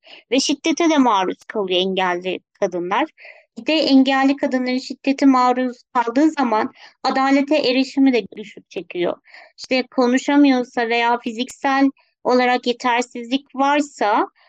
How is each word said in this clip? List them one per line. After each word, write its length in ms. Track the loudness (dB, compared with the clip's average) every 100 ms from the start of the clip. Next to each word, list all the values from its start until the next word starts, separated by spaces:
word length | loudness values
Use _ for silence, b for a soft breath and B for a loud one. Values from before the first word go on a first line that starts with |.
| B B B
ve 80 | -2
şiddete 500 | -2 -2 -4 0 2
de 80 | 2
maruz 460 | 2 2 -2 -6 -8
kalıyor 320 | -6 -2 -2
engelli 600 | -2 -2 -2 -4 -6 -8 _ -6
kadınlar. 460 | -4 -4 -4 -4 -4 _ B B B -10
Bir 80 | -2
de 80 |
engelli 640 | 0 4 4 4 2 2 0
kadınların 420 | -2 -2 -2 -4
şiddete 480 | -6 -6 -4 2 4
maruz 580 | 4 4 2 -2 -6 _
kaldığı 360 | -4 0 2 2
zaman 420 | 2 0 0 -2 B B B
adalete 520 | -4 0 2 2 2 0
erişimi 580 | 2 0 -2 2 2
de 120 | 2 -2 -10
düşük 320 | -18 -20 -16
çekiyor. 480 | -14 -10 -4 -4 -4 _ B B B
İşte 260 | -4 -4 -2
konuşamıyorsa 1000 | 0 2 0 2 4 4 4 -2 -4 -2
veya 300 | 0 0 -2
fiziksel 720 | -4 -8 -10 -6 -2 0 0 -2 _ _
olarak 440 | -2 0 2 0 -2
yetersizlik 880 | -4 -2 -2 -2 -8 -6 -6 -6 -4
varsa 720 | 0 0 -2 -4 0 0 -2 _